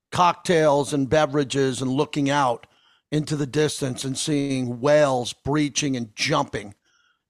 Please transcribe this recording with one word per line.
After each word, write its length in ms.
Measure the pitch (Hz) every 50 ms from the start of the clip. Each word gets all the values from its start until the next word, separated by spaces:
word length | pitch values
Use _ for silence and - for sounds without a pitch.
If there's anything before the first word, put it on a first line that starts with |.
| _ _
cocktails 800 | - - 180 175 165 - - - 180 160 156 151 143 143 143 - 151
and 160 | 143 135 123
beverages 720 | 147 156 151 147 135 151 143 120 131 139 135 131 127 113
and 100 | 135 127
looking 380 | 127 135 151 - - 151 143 139
out 360 | 135 147 143 127 120 - - _ _ _ _ _ _ _ _ _
into 240 | - 151 151 - 156
the 100 | 143 147
distance 580 | 131 113 147 151 147 - - 143 131 123 - -
and 120 | 135 131 -
seeing 640 | - - 151 143 139 139 135 131 127 120 123 120
whales 540 | 117 143 147 151 151 139 131 123 123 107 -
breaching 600 | - - 135 151 156 151 143 - - - 143 135 123
and 180 | 117 107 -
jumping. 580 | - - - 156 151 139 - - 120 101 101 101 _ _ _ _ _ _ _ _ _ _ _